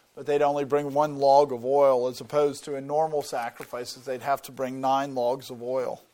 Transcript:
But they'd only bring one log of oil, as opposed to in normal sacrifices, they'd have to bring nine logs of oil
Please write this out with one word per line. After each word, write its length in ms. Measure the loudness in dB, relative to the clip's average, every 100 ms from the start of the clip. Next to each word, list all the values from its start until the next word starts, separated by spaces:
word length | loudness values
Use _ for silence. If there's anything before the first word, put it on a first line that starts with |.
| _ -12
But 120 | -2
they'd 140 | 2
only 220 | 2 0
bring 300 | 0 0 0
one 260 | 0 0 2
log 320 | 6 6 6
of 140 | 2 0
oil, 420 | 4 6 4 0
as 140 | -6
opposed 420 | -4 0 0 0
to 120 | -8 -10
in 120 | -4
normal 340 | -2 0 -2
sacrifices, 840 | -4 -6 -8 -10 -12 -12 -10 -12 -8
they'd 160 | -6
have 200 | -2 -2
to 100 | -4
bring 260 | -8 -6 -2
nine 340 | 0 0 0
logs 360 | -2 -2 -2 -6
of 120 | -12
oil 400 | -6 -4 -4 -6 _